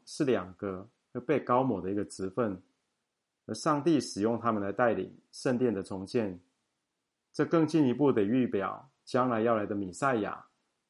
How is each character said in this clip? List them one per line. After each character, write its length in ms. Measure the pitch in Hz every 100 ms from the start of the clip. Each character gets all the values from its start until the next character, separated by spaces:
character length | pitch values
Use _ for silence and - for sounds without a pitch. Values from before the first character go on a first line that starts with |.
| -
是 180 | -
两 300 | 143 107 90
个 340 | 92 101 92 104 _ _ 127 -
被 140 | 135
高 240 | 120 127
抹 180 | 131 98
的 100 | 90
一 40 | 101
个 100 | 98
职 240 | - 95
分， 320 | 110 113 92 - _ _ _ _ _ _ _ -
而 80 | 110
上 280 | 165 147
帝 160 | 165 147
使 220 | - 98
用 160 | 107 117
他 120 | 117
们 100 | 107
来 100 | 98
带 220 | 98 120
领 240 | 95 92 - _
圣 260 | - 143 123
殿 160 | 123
的 80 | 98
重 240 | 92 95 95
建。 340 | 123 104 90 _ _ _ _ _ _ _ _ _
这 120 | -
更 220 | 151 170 156
进 220 | 165 135
一 60 |
步 180 | 120 147
的 120 | 120
预 220 | 101 131 120
表 420 | 101 95 53 - _
将 240 | - 127 127
来 140 | 113
要 140 | 113 113
来 100 | 98
的 80 |
弥 180 | 101 95
赛 240 | 87 139 120
亚 280 | 95 - - _ _ _